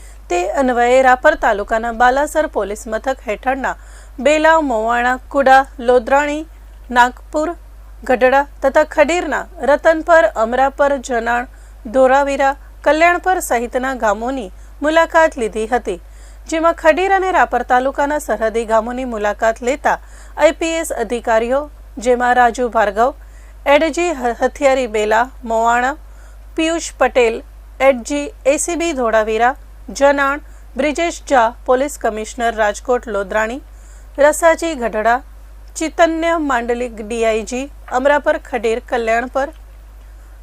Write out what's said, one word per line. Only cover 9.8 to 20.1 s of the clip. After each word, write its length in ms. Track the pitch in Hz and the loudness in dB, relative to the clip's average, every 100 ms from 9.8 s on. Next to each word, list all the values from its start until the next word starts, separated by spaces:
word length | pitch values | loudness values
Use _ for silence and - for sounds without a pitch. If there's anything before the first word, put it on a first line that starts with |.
| 320 320 330 330 339 | 2 2 4 4 4
અમરાપર, 580 | - 226 254 269 285 285 277 | 0 -2 0 0 2 0 0
જનાણ, 480 | 240 240 233 240 254 - - - 226 | -4 -4 -2 -4 -6 -16 -20 -16 -4
ધોરાવીરા, 720 | 254 254 277 277 277 269 285 - - | 2 4 4 2 0 0 -2 -14 -4
કલ્યાણપર 560 | 277 302 339 349 370 370 | 0 4 4 2 0 -2
સહિતના 520 | - 233 233 254 262 | -2 -4 -2 -4 -4
ગામોની 560 | 254 220 208 240 269 185 - - - | -2 -2 -2 -4 -6 -10 -16 -20 -6
મુલાકાત 560 | 294 330 330 330 320 294 | 0 2 2 4 2 0
લીધી 300 | 214 220 220 | -6 -4 -2
હતી, 300 | 240 226 175 - - - - - | -2 -4 -10 -12 -20 -20 -20 -6
જેમાં 300 | 320 330 330 | 0 0 2
ખડીર 380 | 311 302 381 | 2 2 2
અને 160 | 392 370 | 0 2
રાપર 320 | 339 240 247 | 0 2 0
તાલુકાના 560 | 240 247 262 269 285 302 | 0 0 0 -2 -2 -2
સરહદી 440 | - 214 220 226 | -4 -4 -2 -4
ગામોની 420 | 220 220 226 247 254 | 0 0 0 -8 -8
મુલાકાત 560 | 220 208 202 226 226 | -4 -4 -2 -2 -2
લેતા 340 | 240 294 233 165 - | -4 -2 -2 -2 -6